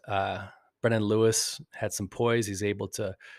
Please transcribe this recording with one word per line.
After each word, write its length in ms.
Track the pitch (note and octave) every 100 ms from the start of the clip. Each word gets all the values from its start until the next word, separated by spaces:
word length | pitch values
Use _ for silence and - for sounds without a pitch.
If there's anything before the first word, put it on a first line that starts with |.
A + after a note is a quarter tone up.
| -
uh, 380 | G2 G2 F#2+ G2 - _ _
Brendan 220 | A#2+ A2+
Lewis 560 | G#2 G#2+ A2+ A2 - - -
had 180 | - G#2+
some 160 | - G2
poise. 380 | - A#2 A#2 G#2
He's 160 | F#2+
able 260 | G#2 G2+ G2+
to 260 | - G2+ F#2+ -